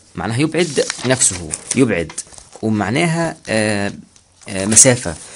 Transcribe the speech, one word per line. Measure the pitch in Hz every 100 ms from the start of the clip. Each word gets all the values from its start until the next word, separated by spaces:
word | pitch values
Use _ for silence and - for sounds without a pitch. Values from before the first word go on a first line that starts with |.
| -
معناها | - 90 117
يبعد | 156 160 175 139 - - 120
نفسه، | 127 - 90 80 - - -
يبعد، | 127 90 78 - - - - -
ومعناها، | 110 107 95 131 170 165 165 156 -
آه، | 110 107 104 101 - - - _ _ -
آه، | 95 98
مسافة، | 113 135 123 87 78 -